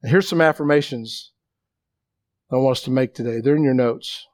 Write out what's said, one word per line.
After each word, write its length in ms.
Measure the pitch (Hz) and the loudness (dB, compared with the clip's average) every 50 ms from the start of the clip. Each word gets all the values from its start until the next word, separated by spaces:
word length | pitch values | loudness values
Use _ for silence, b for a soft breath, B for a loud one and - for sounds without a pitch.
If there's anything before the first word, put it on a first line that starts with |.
| - | -2
And 80 | 110 | 2
here's 160 | 123 190 190 - | 2 2 2 0
some 140 | 180 165 | 0 2
affirmations 880 | 160 160 151 - 151 147 147 147 143 - 135 120 113 107 - - - - _ _ _ _ _ _ _ _ _ _ _ _ _ _ _ _ _ _ _ _ _ _ _ _ | 2 2 2 0 0 2 2 2 2 0 -8 -10 -10 -12 -14 -16 -18 -20 _ _ _ _ _ _ _ _ _ _ _ _ _ _ _ _ _ _ _ _ _ _ _ _
I 60 | 135 127 | -2 0
want 200 | 131 135 127 - | 2 2 0 0
us 60 | - | -2
to 80 | 131 | -2
make 240 | 127 131 131 123 _ | 0 0 0 -2 _
today. 260 | - 117 120 113 117 | -8 -6 -6 -6 -2
They're 140 | 113 135 147 | 0 0 2
in 80 | 151 156 | 2 2
your 100 | 139 131 | 2 2
notes. 540 | 127 127 120 113 117 - - - - - _ | 2 2 0 -2 -4 -8 -14 -14 -14 -16 _